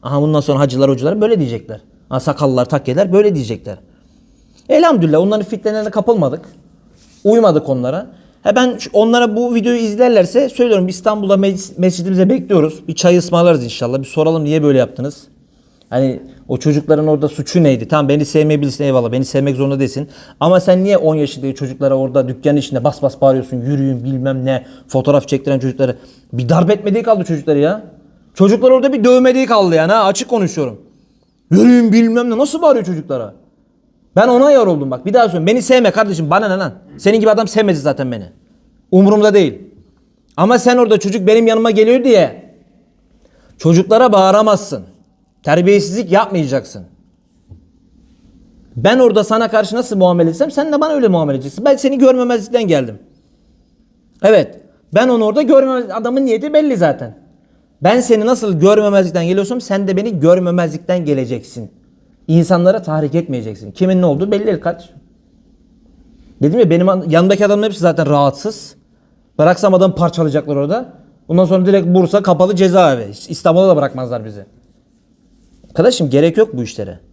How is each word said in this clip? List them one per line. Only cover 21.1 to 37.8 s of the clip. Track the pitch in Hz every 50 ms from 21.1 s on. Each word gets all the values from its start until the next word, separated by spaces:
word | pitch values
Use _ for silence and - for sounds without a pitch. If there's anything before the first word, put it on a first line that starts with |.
| 156
yaşındaki | 156 147 139 - 135 127 135 131
çocuklara | - 147 127 127 127 143 135 135
orada | 131 135 131 123 139 127
dükkanın | 123 131 - - 147 143
içinde | 147 127 - 139 127 113
bas | 147 135 -
bas | - 135 - -
bağırıyorsun? | - 135 131 131 127 - 131
"Yürüyün," | 123 117 135 143 139 139 135 131 120 117
bilmem | 131 135 131 127 135 135 131 127
ne. | 135 135 127 131 - - - -
Fotoğraf | _ - 135 127 190 190 190 180
çektiren | - 151 131 135 139 139 131
çocukları. | 123 131 123 131 139 123 123 - - - - _ _ _ -
Bir | 120 123 117
darp | 160 165 175 170
etmediği | 214 202 208 208 196 226 -
kaldı | 233 220 190 175
çocukları | - 165 147 139 156 151 143
ya. | 143 156 196 220 214 - - - _ _ _ _ _ _ _
Çocuklar | - 190 202 214 214 226 254
orada | 262 254 233 277 262
bir | 262 208
dövmediği | 247 247 254 254 262 254 262 262
kaldı | - 233 214 196 180 165
yani | 160 160 165
ha. | 208 226 208
Açık | 190 190 - 254 -
konuşuyorum. | 247 226 196 170 - 165 143 123 107 95 - _ _ _ _ _ _ _ _ _ _ _ _ _
"Yürüyün," | 165 190 220 240 247 247 233 226 202
bilmem | 233 233 226 226 240 240 247
ne. | 226
Nasıl | 226 277 285 - 320
bağırıyor | 339 311 269 226 196
çocuklara? | 170 180 156 151 - 139 127 113 101 95 _ _ _ _ _ _ _ _ _ _ _ _ _ _ _ _
Ben | 180 214
ona | 254 247 247 269 294
yar | 285 269 226
oldum | 190 170 147 139 135
bak. | 127 127 -
Bir | 190 208
daha | 254 233
söylüyorum. | 208 165 175 160
Beni | 180 226 247
sevme | - - 254 254 240 202
kardeşim. | 165 208 220 202 190 160 165 143
Bana | 170 196 220
ne | 208 185
lan? | 190 190 143 - - _ - -
Senin | - - 208 214 226
gibi | 208 220
adam | 214 208 226
sevmedi | 190 - 214 214 202 180
zaten | 147